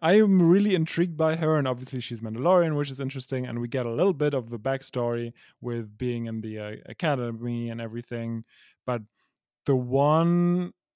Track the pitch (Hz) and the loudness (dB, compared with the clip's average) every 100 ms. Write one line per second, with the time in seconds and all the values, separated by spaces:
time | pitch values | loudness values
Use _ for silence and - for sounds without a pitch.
0 | 160 208 214 190 165 196 208 175 156 - | 4 6 6 6 8 6 6 2 0 0
1 | 175 156 160 165 156 156 135 123 131 127 | -2 0 0 2 2 2 2 -2 -6 -8
2 | - 113 113 113 156 185 165 147 139 131 | -8 -8 -8 -2 4 4 4 0 -4 -4
3 | 135 135 - 131 127 120 117 127 117 117 | -6 -6 -6 -6 -4 -6 -4 -4 -2 0
4 | 196 143 147 139 117 117 127 135 - 127 | 0 2 0 0 -4 -6 -4 -4 -4 -4
5 | 120 120 117 - _ _ 120 117 107 107 | -2 -2 -6 -10 _ _ -8 -6 -8 -6
6 | 123 120 117 110 110 107 104 110 - - | -4 -4 -4 -6 -8 -8 -10 -12 -14 -6
7 | 160 135 120 113 120 120 117 117 113 117 | -2 -2 -4 -6 -6 -4 -6 -8 -8 -10
8 | - 117 117 113 - _ _ _ - 120 | -8 -8 -6 -8 -10 _ _ _ -6 -6
9 | 107 _ _ _ _ _ - 131 123 135 | -6 _ _ _ _ _ 0 0 2 2
10 | 147 160 170 175 175 180 175 _ _ | 4 4 4 2 2 0 -4 _ _